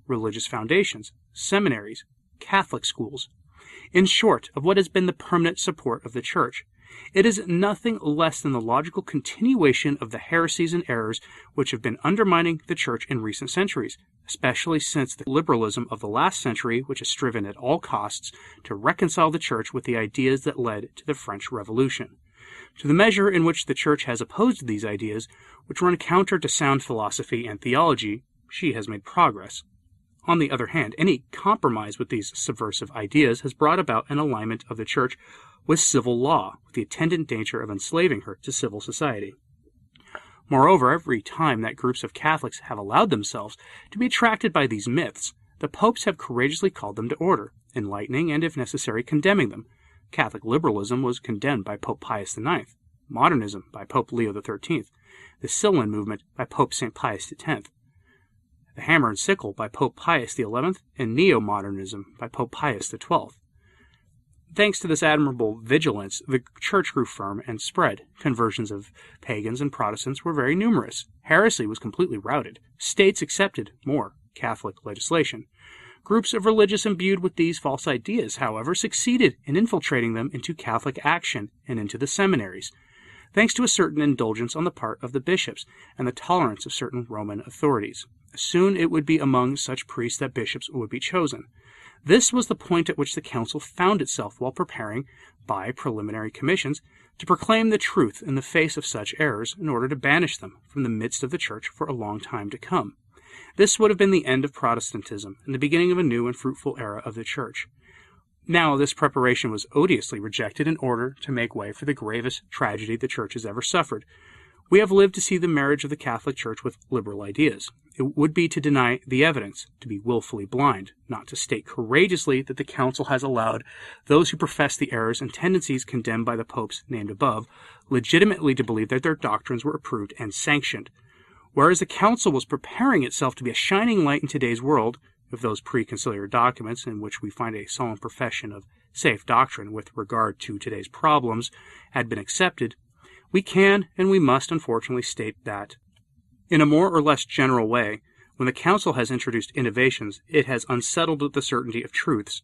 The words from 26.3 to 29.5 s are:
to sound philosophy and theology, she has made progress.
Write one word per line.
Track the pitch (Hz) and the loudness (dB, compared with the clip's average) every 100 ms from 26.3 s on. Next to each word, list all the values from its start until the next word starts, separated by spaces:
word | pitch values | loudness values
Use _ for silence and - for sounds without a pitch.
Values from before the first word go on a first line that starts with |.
| 185 | 0
to | 151 | 0
sound | - 143 135 | 0 2 2
philosophy | - 117 104 - - 117 117 | 0 -4 -4 -4 -4 -4 -4
and | 107 | -8
theology, | 120 127 165 135 107 107 - _ _ | 0 4 4 2 -2 -6 -10 _ _
she | - 160 | -4 -4
has | 117 104 | -2 -6
made | 104 | -10
progress. | - - 165 104 95 | -4 2 2 2 -10